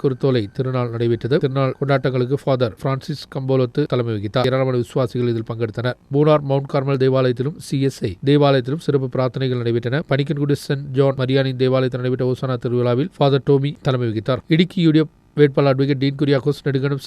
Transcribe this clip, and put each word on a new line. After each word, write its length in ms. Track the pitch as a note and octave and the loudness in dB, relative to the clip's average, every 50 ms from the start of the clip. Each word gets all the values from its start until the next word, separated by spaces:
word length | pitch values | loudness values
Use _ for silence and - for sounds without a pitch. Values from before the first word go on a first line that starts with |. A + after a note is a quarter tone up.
| - | -2
குருத்தோலை 480 | C#3+ B2+ - - C3+ B2+ B2 G#2 G2+ | -2 -2 0 0 0 2 0 0 -2
திருநாள் 380 | - - B2+ C3 B2+ B2+ B2 A#2 | -4 -6 -4 -4 -2 -2 -4 -4
நடைபெற்றது. 480 | A#2 A#2 A#2 A#2 A#2 A2+ - A#2 C#3 C#3+ | -4 -2 0 0 0 -2 0 0 0 0
திருநாள் 380 | D3 C3+ C3 C#3 C3+ C3 C3 - | 0 0 0 0 -2 -2 -2 -2
கொண்டாட்டங்களுக்கு 560 | C#3 C3+ C#3 C3+ C#3 C#3 B2+ B2+ B2+ A#2+ C#3+ C3+ - | -2 0 0 0 0 0 0 0 0 -2 -2 -2 0
ஃபாதர் 320 | D3 C3+ B2+ B2+ A2 - | 0 0 0 0 -2 -2
பிரான்சிஸ் 520 | - - C3+ C3+ C3+ - - D3 - - - - | -4 -4 -4 -4 -4 -6 -8 -10 -10 -12 -10 -10
கம்போலத்து 500 | C#3+ C3 C3 C3+ C3 B2+ A#2+ - D3 D3 | -6 -2 0 2 2 2 0 0 -2 -2
தலைமை 280 | - - B2 A#2+ A#2 A2 | 0 0 -2 0 -2 -4
வகித்தார். 320 | G2+ G2+ G#2 - B2+ B2 | -4 -4 -2 -2 0 0
ஏராளமான 320 | B2+ C3 C3 C3 C3 B2+ B2 | 2 2 0 0 0 0 -2
விசுவாசிகள் 500 | A#2 - - C#3+ C3 A#2+ - B2 B2 A#2+ | -2 -2 -2 -2 -2 -2 -2 -2 -2 0
இதில் 160 | A#2 A2+ A2+ - | -2 -2 -4 -6
பங்கெடுத்தனர். 420 | A#2 A2+ A#2+ A2 G2 A#2 A#2 B2 B2 - _ _ C3+ | -6 -6 -6 -4 -4 -4 -4 -4 -4 -6 _ _ 0
மூணார் 280 | C#3+ D3+ D#3 D3+ D3 | 2 4 4 4 4
மவுண்ட் 280 | D3 C3+ C3+ C#3 C#3 C3+ - | 2 0 -2 -2 -2 -2 -2
கார்மல் 260 | C#3+ C3+ C#3 C#3 C3 C3 | -2 0 0 0 2 2
தேவாலயத்திலும், 540 | C3 C3 C3 C3 B2+ B2+ B2 B2 D3 F#3+ - | 2 2 2 2 2 0 0 -4 -6 -6 -8
சி 240 | - - D#3+ C3+ | -8 -4 -2 0
எஸ் 220 | C3+ C3+ - - B2 | 0 -2 -2 -4 -6
ஐ 140 | A2 F2+ - - | -8 -6 -2 2
தேவாலயத்திலும் 540 | C3+ C#3+ D3 D3 C#3 C#3 C3+ A#2+ B2+ C#3+ E3+ | 2 4 6 6 4 4 2 2 -2 -4 -4
சிறப்பு 300 | - - C#3 C#3 C3+ B2+ B2+ | -2 0 0 0 -2 -2 -2
பிரார்த்தனைகள் 480 | B2+ B2+ B2+ - C3 C3+ B2+ B2+ B2 | -2 -2 -2 -2 -4 -4 -2 -2 -2
நடைபெற்றன. 400 | A#2 A#2+ A#2 A#2+ B2 A#2 B2+ D3+ F3 - | -2 -2 -2 -2 -2 -2 -2 -4 -2 0
பனிக்கன்குடி 460 | D3 C3+ C#3+ C#3+ D#3 C#3+ D3 C#3 C#3+ - - - | 0 0 0 -2 -2 -2 0 0 0 -2 -2 -4
சென்ட் 180 | C#3+ C#3 C#3+ C#3+ | -4 -4 -4 -2
ஜான் 240 | C3 C3+ C#3 C#3 C3+ | 0 2 2 2 2
மரியானின் 400 | C3+ B2+ B2 C3+ C#3 C3 C3+ C3 | 0 0 2 2 2 2 0 0
தேவாலயத்தில் 460 | B2 C3 C3 B2+ C3 C3 B2+ B2 B2 | 0 0 2 2 2 2 0 -2 -2
நடைபெற்ற 320 | B2 B2+ B2+ B2 C3 B2+ B2+ | -2 -2 -2 0 0 -2 -2
ஓசானா 240 | - - C3 B2+ A#2+ | -2 -4 -4 -4 -4
திருவிழாவில் 520 | - B2 A#2+ B2 A#2+ B2 A#2+ B2 C#3 F#3+ - - | -4 -2 -2 0 0 2 0 0 -2 -2 -2 0
ஃபாதர் 240 | C#3+ C#3 C#3 C3+ - | 2 2 2 2 2
டோமி 300 | - C#3+ C#3 C3+ C#3+ C#3 - | 2 2 2 2 -2 -6 -4
தலைமை 260 | - C#3+ C3 B2 B2 A#2 | -2 -2 -2 0 -2 -2
வகித்தார். 300 | G#2 A2 G2+ - C3 - - - | -2 -2 -2 -2 -4 -4 -2 0
இடுக்கி 340 | E3 D#3+ F#3 F3 - F#3 | 2 2 2 2 0 0
யூ 100 | E3 D#3+ | 2 4
டி 80 | D3+ D#3 | 4 4
எஃப் 160 | D3+ D3+ - _ _ _ _ | 2 0 -4 _ _ _ _
வேட்பாளர் 400 | D3 D3 C#3+ C#3 D#3+ C#3+ C#3 C3+ | 4 4 4 4 4 2 4 4
அட்வொகேட் 220 | C3 C#3 C#3 C#3+ B2+ | 2 2 0 0 0
டீன் 180 | C3+ C#3 C#3 | 0 -2 0
குரியாக்கோஸ், 460 | C#3 D#3 C#3+ C#3+ C3+ - D3 C#3 - - | 0 0 2 2 2 2 -2 -4 -2 -4
நெடுங்கணம் 360 | C#3+ C3+ C3+ C3 C#3+ C#3+ C3+ - | -4 -2 -2 -2 -2 -4 -4 -4